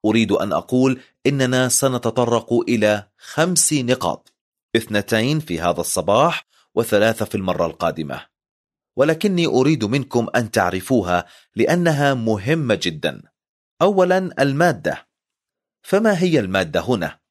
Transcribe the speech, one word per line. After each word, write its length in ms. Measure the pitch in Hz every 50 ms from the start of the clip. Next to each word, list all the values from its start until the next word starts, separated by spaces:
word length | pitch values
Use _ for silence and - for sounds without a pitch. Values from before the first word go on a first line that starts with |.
| -
أريد 260 | 107 107 117 113 95
أن 220 | 95 - 87 101 80
أقول 460 | 80 92 - 127 127 131 131 131 127 - _ _ _ _
إننا 420 | 143 143 139 131 123 127 127 127 123
سنتطرق 840 | - - - 135 127 120 - 117 - 127 120 117 117 113 - - -
إلى 540 | - - - 120 113 104 104 107 104 98 _ _
خمس 560 | _ - - - 147 160 180 180 165 - - 156
نقاط، 600 | 143 127 120 127 - - 85 64 - _ _ _ _ _ _ _ _ _ _ -
اثنتين 640 | 113 - - 107 104 101 - 117 110 113 135 151 156
في 200 | 156 - 87 80
هذا 220 | 85 87 87 85
الصباح 680 | 82 - - 95 80 85 101 120 147 170 170 - - _ _ _ _ _ _
وثلاثة 500 | - 117 - 110 101 104 113 110 - 110
في 100 | - -
المرة 300 | 104 92 92 87 82 87
القادمة، 600 | 82 80 _ 85 82 78 80 78 69 67 - - _ _ _ _ _ _ _ _ _ _ _ _ _ _
ولكني 500 | - 135 156 160 160 214 208 185 175 170
أريد 380 | 151 - 127 127 147 160 123 110
منكم 440 | 101 120 143 123 - - 120 113 - -
أن 160 | 120 117 107
تعرفوها 760 | - 110 95 90 90 92 90 - 135 120 92 87 90 87 - - - - _ _ _
لأنها 580 | 113 110 - 156 180 175 170 156 139 143 143 135
مهمة 680 | 127 113 113 110 101 90 123 160 165 147 120 107 87
جدا. 400 | - - 80 76 82 76 65 50 - _ _ _ _ _ _ _ _ _ _ _
أولا، 480 | 165 196 208 190 180 180 185 190 190 175 - -
المادة. 680 | 139 139 135 143 170 175 139 92 76 - 71 - _ _ _ _ _ _ _ _ _ _ _ _ _ _ _ _
فما 380 | _ - - 202 226 220 202 165
هي 200 | 185 180 160 139
المادة 400 | 104 92 95 95 92 80 73 87
هنا؟ 400 | 80 110 123 101 85 76 - _ _ _